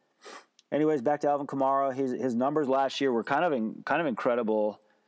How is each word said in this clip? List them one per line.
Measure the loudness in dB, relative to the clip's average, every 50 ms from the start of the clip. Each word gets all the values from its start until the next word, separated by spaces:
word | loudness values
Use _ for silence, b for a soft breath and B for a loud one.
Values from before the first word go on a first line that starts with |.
| B B B B B B B B B B _ -20 _ _
Anyways, | -2 0 2 2 2 2
back | 2 0 0 2
to | 2 0
Alvin | 0 0 -2 -6
Kamara. | -2 0 2 2 2 2 2 0
His, | 0 -2 -2 -2
his | -2 -2 -2 -2 0
numbers | 0 0 2 2 0 2 2
last | 2 2 2 0 0 0
year | 0 2
were | 2 0 0
kind | 0 0 0 2
of | 2
in-, | 0 0 -2 -4 -6 -8 -4
kind | -2 -2 0
of | 0
incredible | -2 -4 -2 0 0 0 0 0 0 0 0 0 0 -4 -6 b b b b b